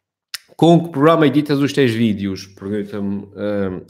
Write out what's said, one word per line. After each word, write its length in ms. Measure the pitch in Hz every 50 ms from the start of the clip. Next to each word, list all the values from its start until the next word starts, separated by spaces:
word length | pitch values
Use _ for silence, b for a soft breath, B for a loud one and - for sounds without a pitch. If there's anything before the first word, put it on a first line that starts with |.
| _ _ _ _ _ _ - - _ _ _
com 280 | - 156 165 170 165 165
que 60 | -
programa 360 | - 139 139 160 165 160 156
editas 320 | 139 123 151 147 147 147 139
os 140 | 143 127 -
teus 180 | 147 139 123
vídeos? 560 | 110 113 117 110 101 101 98 98 95 90 -
Pergunta-me, 800 | - - - 98 98 104 107 101 101 107 104 101 98 101 98 101
hum, 600 | - - 95 101 104 104 101 98 95 92 85 - -